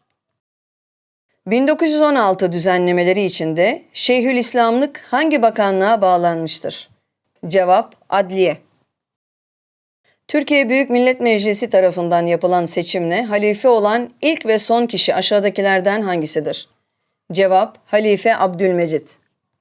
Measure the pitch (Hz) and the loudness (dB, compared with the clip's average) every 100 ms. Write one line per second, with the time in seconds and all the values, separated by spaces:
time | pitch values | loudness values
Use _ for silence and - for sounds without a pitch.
0 | _ _ _ _ _ _ _ _ _ _ | _ _ _ _ _ _ _ _ _ _
1 | _ _ _ _ - 226 277 311 330 302 | _ _ _ _ -2 0 2 2 0 2
2 | 302 285 208 185 185 175 175 180 180 175 | 2 2 2 0 -2 -2 0 2 2 2
3 | 175 185 196 - 160 160 190 311 - - | 2 0 -2 -4 -4 0 0 0 -8 -6
4 | - 247 240 247 233 247 233 233 285 - | -2 0 0 0 -2 0 0 0 -2 -6
5 | - 247 320 294 226 226 202 190 196 226 | -6 -2 0 2 0 0 0 0 2 2
6 | 190 180 175 165 160 - 151 - - _ | 2 2 0 -2 -6 -8 -10 -12 -16 _
7 | _ _ _ _ 175 190 180 190 226 _ | _ _ _ _ -4 0 4 2 0 _
8 | - 190 190 190 180 - _ _ _ _ | -4 -2 -2 0 0 -2 _ _ _ _
9 | _ _ _ _ _ _ _ _ _ _ | _ _ _ _ _ _ _ _ _ _
10 | _ _ - 294 285 294 247 262 269 247 | _ _ -6 -4 0 0 2 0 2 2
11 | 247 254 240 214 208 202 233 196 185 170 | 2 0 0 0 0 -2 0 2 2 0
12 | 175 170 170 170 175 180 170 - 170 190 | 0 0 0 0 0 0 0 -4 -4 -4
13 | 170 180 233 208 208 208 262 233 208 220 | -2 -4 -2 -2 0 0 2 2 2 0
14 | 240 - 285 311 220 220 - 233 240 202 | -4 -4 -2 -2 0 -2 0 0 0 -2
15 | - 175 185 208 202 196 196 190 185 208 | -2 0 0 0 0 0 0 0 0 -2
16 | 202 175 151 160 151 127 - _ _ _ | -2 -4 -4 -4 -6 -8 -14 _ _ _
17 | _ _ - 175 190 185 220 - _ 208 | _ _ -8 -2 2 2 0 -4 _ 0
18 | 214 196 226 226 190 175 190 175 170 156 | 2 0 0 0 0 0 0 0 0 -4
19 | - - _ _ _ _ | -6 -20 _ _ _ _